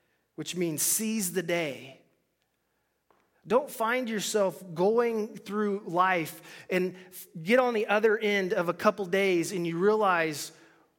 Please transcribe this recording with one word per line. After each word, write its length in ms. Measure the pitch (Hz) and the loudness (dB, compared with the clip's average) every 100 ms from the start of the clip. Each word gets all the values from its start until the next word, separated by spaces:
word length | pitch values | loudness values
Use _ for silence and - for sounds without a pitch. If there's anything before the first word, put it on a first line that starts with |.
| _ _ _ - | _ _ _ -12
which 200 | 151 170 | -8 -4
means 280 | 170 151 | -4 -2
seize 500 | - - 220 220 180 | -2 0 -2 -2 -4
the 80 | 180 | -4
day. 580 | 165 170 156 117 127 - _ _ _ _ _ _ _ _ _ _ _ _ _ _ 156 | -2 -2 -2 -8 -14 -20 _ _ _ _ _ _ _ _ _ _ _ _ _ _ 0
Don't 240 | 240 285 | 0 2
find 360 | - 226 247 233 | -2 0 0 0
yourself 560 | 214 - 214 190 - 185 160 | -2 0 2 0 -2 -8 0
going 600 | 190 226 233 220 220 - | 2 4 2 0 -4 -8
through 460 | - 208 208 202 214 | -6 -2 0 -2 -2
life 540 | 170 185 180 151 - - - - | 2 2 2 -2 -8 -18 -16 -4
and 260 | 185 185 180 - | 0 0 -4 -16
f-, 180 | - - 175 | -20 -16 -8
get 180 | 160 247 | 2 4
on 140 | 247 | 4
the 140 | 226 208 | 2 0
other 320 | 208 220 220 | 2 4 2
end 340 | 214 202 185 | 2 0 0
of 160 | 208 175 | 0 0
a 40 | |
couple 320 | 170 214 208 185 | 0 2 2 0
days 440 | 190 196 175 156 | 0 2 2 0
and 140 | 185 170 | -2 -2
you 140 | 170 | 2
realize, 720 | 202 220 196 175 160 143 - - - _ _ | 2 4 4 2 0 -4 -10 -14 -20 _ _